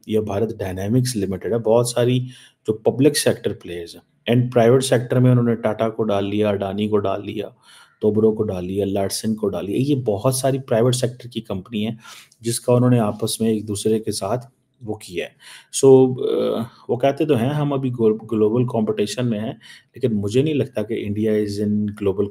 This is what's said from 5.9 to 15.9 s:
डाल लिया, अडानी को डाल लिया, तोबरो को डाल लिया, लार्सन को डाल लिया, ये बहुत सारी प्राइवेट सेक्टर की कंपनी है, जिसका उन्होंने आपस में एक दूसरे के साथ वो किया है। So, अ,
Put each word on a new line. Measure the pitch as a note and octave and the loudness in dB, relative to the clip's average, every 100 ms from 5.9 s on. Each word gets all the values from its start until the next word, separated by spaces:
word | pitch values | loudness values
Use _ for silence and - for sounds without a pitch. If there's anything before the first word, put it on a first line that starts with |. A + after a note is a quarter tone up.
| A2 | -2
डाल | A2 G2+ G2+ | -2 -2 0
लिया, | G#2 G#2 | 0 0
अडानी | G2 G2 G2 G#2 | 0 -2 -2 0
को | G#2 | 0
डाल | G2 G2 | 0 -4
लिया, | G2+ G#2 - - _ - - _ | -6 -8 -10 -14 _ -20 -20 _
तोबरो | G#2+ G#2 A2 | 0 4 2
को | G#2+ | 2
डाल | G2+ F#2 F2+ | -2 -4 -4
लिया, | G2 G2 | -2 0
लार्सन | G2 F#2+ - A2 | 0 -2 -4 -4
को | G#2+ G2+ | -2 -2
डाल | F2 F#2+ | -2 -2
लिया, | A2+ | -2
ये | C#3 C#3 | 0 0
बहुत | A#2+ G2 C3 B2+ | 0 0 0 0
सारी | C3+ C3+ | 0 -2
प्राइवेट | C3+ A2+ B2+ | 0 2 2
सेक्टर | B2 B2 - A#2+ | 2 -2 -6 -12
की | A#2 | -10
कंपनी | - G2+ - G#2 | -8 -8 -8 -6
है, | A2 G#2+ - - - _ | -6 -8 -14 -20 -20 _
जिसका | A2+ A#2 - | -6 -2 2
उन्होंने | B2 B2 A#2+ | 4 4 4
आपस | G#2 G2+ A2 - | 2 -2 -4 -2
में | A2+ | 0
एक | A2 G#2 | 0 -2
दूसरे | G2 A2 A2 | -2 0 0
के | G#2+ | -2
साथ | G2+ G2 B2 - _ _ _ | -6 -4 -4 -6 _ _ _
वो | G#2+ G#2 | -12 -12
किया | - E2+ D2+ | -10 -10 -10
है। | _ - - _ - | _ -20 -20 _ 4
So, | |
अ, | C3+ | 8